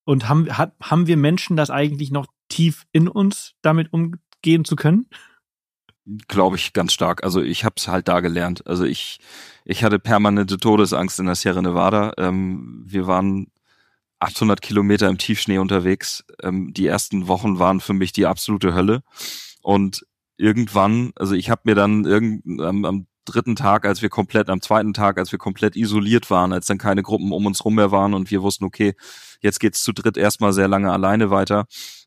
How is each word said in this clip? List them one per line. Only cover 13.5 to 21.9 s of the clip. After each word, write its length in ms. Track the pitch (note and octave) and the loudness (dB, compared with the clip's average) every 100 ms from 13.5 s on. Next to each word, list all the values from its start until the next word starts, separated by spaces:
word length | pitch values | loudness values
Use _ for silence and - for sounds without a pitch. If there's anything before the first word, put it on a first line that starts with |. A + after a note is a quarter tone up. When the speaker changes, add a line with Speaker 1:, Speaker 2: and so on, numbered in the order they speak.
| _ _ _ _ _ _ - | _ _ _ _ _ _ -8
Speaker 2:
achthundert 420 | E2+ - A2 G2 | -6 0 0 0
Kilometer 460 | - G#2 G2+ G2+ G2 | 0 0 2 4 2
im 100 | F#2+ | 0
Tiefschnee 420 | - G#2 - F#2+ | -2 -4 0 0
unterwegs. 640 | F#2+ G2 F#2 F#2+ - - _ - | 0 0 0 -2 -4 -12 _ -12
Ähm, 320 | F#2 F#2+ - | -6 -6 -6
die 140 | - F#2+ | -2 -2
ersten 420 | G#2 - G2 F2+ | 0 -2 -4 -2
Wochen 280 | F#2 A2 F2+ | 0 0 2
waren 220 | F2+ F#2+ | 2 0
für 140 | - | -2
mich 180 | G2 F#2 | -2 -2
die 140 | - F2 | 0 -2
absolute 480 | - - G2+ F#2 | -2 -4 0 0
Hölle. 300 | F2 G2 B2 - - - - - - | 2 2 0 -4 -16 -14 -14 -18 -10
Und 440 | - G2+ G2 - _ _ _ - | 0 2 2 -4 _ _ _ 0
irgendwann, 760 | G#2+ A2 G#2+ G#2 G2 A#2 B2 - | 0 2 0 2 2 2 -2 -6
also 200 | G2 F#2+ | -2 -2
ich 140 | A2+ | -2
hab 140 | A2+ | -2
mir 120 | A2+ G2+ | 2 2
dann 280 | G2+ | 4